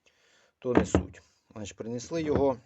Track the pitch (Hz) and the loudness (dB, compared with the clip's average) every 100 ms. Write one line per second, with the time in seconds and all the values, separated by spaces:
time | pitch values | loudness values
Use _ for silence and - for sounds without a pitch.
0 | _ _ _ _ _ _ 131 120 180 - | _ _ _ _ _ _ 0 2 4 2
1 | - - - _ _ - 101 - 107 120 | 0 -10 -20 _ _ -12 -12 -10 -8 -8
2 | - 165 151 135 139 120 | -6 -4 0 2 2 0